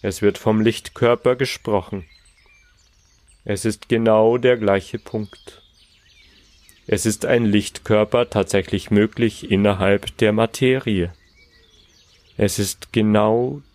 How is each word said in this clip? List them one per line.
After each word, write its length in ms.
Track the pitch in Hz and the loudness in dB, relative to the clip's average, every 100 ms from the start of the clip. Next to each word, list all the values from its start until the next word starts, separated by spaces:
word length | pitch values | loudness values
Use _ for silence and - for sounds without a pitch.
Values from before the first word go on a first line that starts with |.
Es 180 | 107 95 | -6 0
wird 160 | 104 196 | 0 0
vom 240 | - 110 | -2 2
Lichtkörper 760 | 110 110 - - 120 120 - 127 | 2 -2 -10 -2 0 2 0 0
gesprochen. 680 | 131 - - 104 87 101 82 _ _ _ _ _ _ _ _ _ _ _ _ _ | -2 -6 -4 -4 -4 -12 -14 _ _ _ _ _ _ _ _ _ _ _ _ _
Es 200 | - 101 | -8 -4
ist 240 | 110 107 - | -4 -4 -2
genau 480 | 113 113 110 110 123 | 0 4 4 4 4
der 200 | 123 123 | 2 2
gleiche 420 | 104 98 - 113 | 2 0 -2 -12
Punkt. 640 | - 110 104 - - - _ _ _ _ _ _ _ _ _ _ _ _ - | -8 -10 -10 -14 -20 -20 _ _ _ _ _ _ _ _ _ _ _ _ -6
Es 200 | 104 113 | -2 -2
ist 180 | 107 | -4
ein 200 | 117 123 | 0 0
Lichtkörper 840 | 113 104 98 - - 107 107 123 120 | 2 0 -2 -12 0 0 2 0 0
tatsächlich 600 | 107 95 101 95 101 - | -2 0 -2 -2 -6 0
möglich 600 | 104 107 - 117 - - | 0 0 0 -4 -4 -4
innerhalb 680 | 95 101 98 98 101 - - | 0 2 2 0 0 -2 0
der 140 | 110 | 0
Materie. 840 | 107 113 - 127 131 127 101 87 - _ _ _ _ _ _ _ _ _ _ _ - | 2 -2 0 0 0 -2 -2 -2 -6 _ _ _ _ _ _ _ _ _ _ _ -4
Es 220 | 104 - | -4 -2
ist 340 | 98 - - | -6 -6 -6
genau 680 | - 107 107 107 113 127 143 139 | -2 2 2 2 0 -2 -8 -16